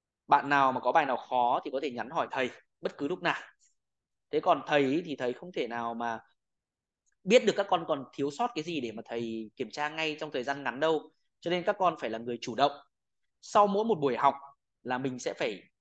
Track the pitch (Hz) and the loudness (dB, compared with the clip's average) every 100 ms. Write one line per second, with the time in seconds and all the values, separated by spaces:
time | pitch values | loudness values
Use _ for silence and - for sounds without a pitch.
0 | _ _ - 143 139 143 135 123 151 160 | _ _ 2 2 4 4 4 2 2 4
1 | 139 123 - 127 120 143 143 131 143 120 | 2 0 -2 0 2 0 -2 -4 -4 -6
2 | 117 160 120 135 123 - _ _ 185 - | -6 -4 -2 -2 -4 -4 _ _ -8 -4
3 | 143 180 175 - - _ _ _ _ _ | -4 -2 -2 -2 -6 _ _ _ _ _
4 | _ _ _ 151 180 147 131 147 135 151 | _ _ _ 0 2 2 2 2 4 2
5 | 175 135 127 123 180 180 117 117 117 117 | -2 -4 -4 -6 -8 -6 -6 -4 -6 -4
6 | 117 113 - _ _ _ _ _ _ _ | -4 -6 -10 _ _ _ _ _ _ _
7 | _ _ 185 233 220 196 196 175 165 143 | _ _ 4 6 6 2 2 0 0 -4
8 | 127 - 143 143 240 160 165 165 117 110 | -4 -6 -4 -2 -4 -4 -6 -4 -6 -8
9 | - 117 117 113 110 - 113 147 147 160 | -8 -6 -6 -6 -8 -8 -8 -4 -6 -4
10 | 156 151 156 139 120 143 135 120 160 156 | -4 -4 -6 -4 -4 -4 -4 0 2 2
11 | - _ _ _ 170 175 175 196 180 160 | -2 _ _ _ -2 -2 -2 0 0 0
12 | 120 113 120 117 123 113 143 - - _ | -4 -6 -6 -6 -4 2 2 0 -14 _
13 | _ _ _ _ - 214 208 196 226 175 | _ _ _ _ 2 6 6 4 2 2
14 | 143 113 139 - - - _ _ 120 127 | 2 4 4 2 -4 -20 _ _ -4 -2
15 | 135 127 - - 135 95 - _ | -2 -4 -6 -4 -4 -4 -12 _